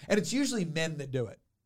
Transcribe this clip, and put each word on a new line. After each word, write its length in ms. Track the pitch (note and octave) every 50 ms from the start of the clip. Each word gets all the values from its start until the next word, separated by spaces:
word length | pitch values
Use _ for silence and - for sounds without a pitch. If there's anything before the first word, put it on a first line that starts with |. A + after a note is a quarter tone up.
| -
And 120 | - G3+ G#3+
it's 140 | E3+ D#3+ A3+
usually 320 | C4+ C#4+ A#3 A#3+ G#3+ F3
men 320 | E3 D3 D#3+ D#3+ E3 D#3
that 120 | C#3+ C3+ C3+
do 180 | C3 B2+ A#2
it. 120 | G2+ - _ _ _ _ _ _